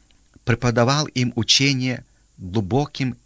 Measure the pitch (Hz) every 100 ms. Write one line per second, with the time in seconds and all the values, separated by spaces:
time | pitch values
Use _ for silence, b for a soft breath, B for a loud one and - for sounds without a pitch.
0 | _ _ _ - - 117 123 117 120 147
1 | 151 127 123 117 107 - 139 131 127 123
2 | - _ _ - 92 110 92 127 147 -
3 | 127 117